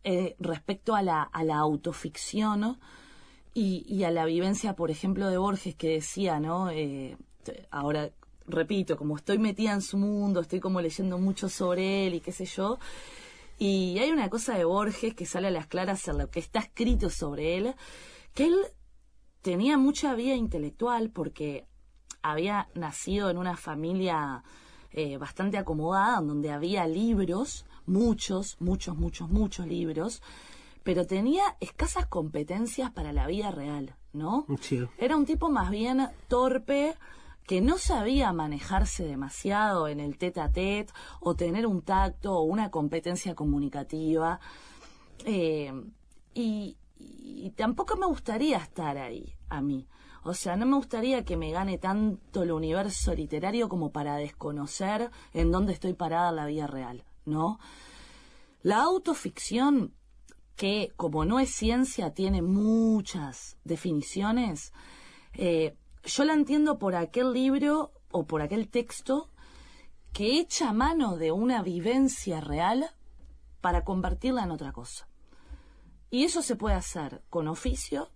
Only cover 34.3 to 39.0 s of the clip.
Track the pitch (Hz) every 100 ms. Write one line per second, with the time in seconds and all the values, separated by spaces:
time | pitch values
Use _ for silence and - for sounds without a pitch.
34.3 | 240 294 139 - 131 123 - 247 311 285
35.3 | 320 330 262 185 208 233 262 269 - -
36.3 | 247 254 254 - 277 294 320 - - -
37.3 | - - 185 233 359 - 277 208 269 240
38.3 | 170 151 147 - 190 - -